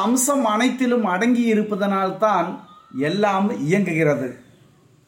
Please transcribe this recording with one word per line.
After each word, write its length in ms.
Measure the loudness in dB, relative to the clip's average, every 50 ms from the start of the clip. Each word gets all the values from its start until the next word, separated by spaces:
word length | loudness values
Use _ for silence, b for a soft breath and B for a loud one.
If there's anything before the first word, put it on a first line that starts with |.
அம்சம் 440 | 0 0 0 0 0 0 0 0 0
அனைத்திலும் 600 | 0 2 2 0 0 0 0 0 0 0 0 0
அடங்கி 400 | 0 0 0 0 2 2 2 2
இருப்பதனால்தான் 1040 | 2 2 0 0 -2 -2 -2 -2 0 0 0 -2 -2 -2 0 0 2 2 2 0 -2 -6 -12 -14 -20 -20 -20 -20 -10 -6 -4
எல்லாம் 520 | -2 -2 0 0 0 0 2 2 0 0 -2 -2
இயங்குகிறது. 720 | -2 0 2 2 0 0 0 0 2 2 0 0 -4 -8 -10 -12 -20 -20 -20 -20 -20 _ _ _ _ _ _ _ _